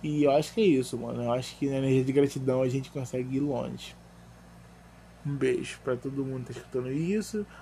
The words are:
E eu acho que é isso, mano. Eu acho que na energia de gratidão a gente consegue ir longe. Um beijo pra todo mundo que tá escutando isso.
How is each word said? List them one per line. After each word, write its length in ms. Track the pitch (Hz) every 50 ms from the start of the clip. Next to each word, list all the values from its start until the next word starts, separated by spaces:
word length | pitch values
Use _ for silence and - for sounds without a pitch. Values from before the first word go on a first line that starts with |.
| -
E 200 | 156 151 147 147
eu 80 | 143
acho 220 | 135 151 151 - -
que 80 | 226
é 40 | 220
isso, 320 | 190 151 131 127 - -
mano. 260 | 117 120 117 120 120 120
Eu 80 | 117
acho 240 | 120 127 127 - -
que 120 | - 147 139
na 80 | 139
energia 260 | 135 135 135 131 131 127
de 80 | 131
gratidão 500 | 131 143 143 139 - 139 131 135 127 127
a 80 | 131 127
gente 200 | 123 135 131 -
consegue 480 | - 147 127 123 - 127 127 127 131
ir 20 | 135
longe. 560 | 143 147 135 120 123 123 127 123 - - - - - - - - - - - - - - - - - - - - - - - - - - - - -
Um 100 | 143 143
beijo 440 | 135 135 131 127 - - - - - -
pra 120 | 135 123
todo 300 | 120 - 139 135 139 135
mundo 200 | 135 131 131 123
que 80 | - 120
tá 60 | 120
escutando 320 | - - - 127 123 127
isso. 540 | 135 147 165 175 202 220 208 - - 214 208 - - -